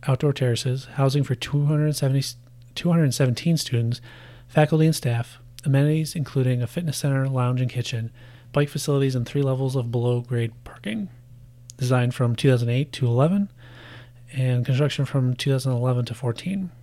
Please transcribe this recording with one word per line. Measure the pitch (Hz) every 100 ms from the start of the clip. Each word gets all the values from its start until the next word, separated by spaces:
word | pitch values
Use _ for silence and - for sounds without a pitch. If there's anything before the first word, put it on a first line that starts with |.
| -
outdoor | 131 147
terraces, | 135 127 113 127 127 -
housing | - 135 139
for | 135
two | 127 - 143 147
hundred | 151 151 147
seventy, | 135 135 131 - - - -
two | - 170
hundred | 170 151
seventeen | 117 135 120 - 160
students, | - 117 117 123 - - - - -
faculty | - 151 156 156
and |
staff, | 156 123 120 117 - - -
amenities | - 139 147 156 156 -
including | 139 139 127 123
a | 117
fitness | - 170 139
center, | 143 135 135
lounge, | 131 123 123
and | 127
kitchen, | 123 - 120 113 - - - -
bike | - 147
facilities, | 151 - 143 139
and | 127 113
three | 143
levels | 139 131 135 131
of | 120
below-grade | 120 120 123 120 120 117 -
parking. | - - - 220 196 - - - - - - -
Designed | 123 127 123
from | - 120
two | 120 139
thousand | 123 117
eight | 123 147
to | - 123
eleven, | 117 147 202 202 - - - - - - - -
and | 135 127 123 120
construction | 131 147 -
from | 139 139 127
two | 120 -
thousand | 135 127
eleven | 123 127 123 117
to |
fourteen. | 117 127 113 175 196 185 -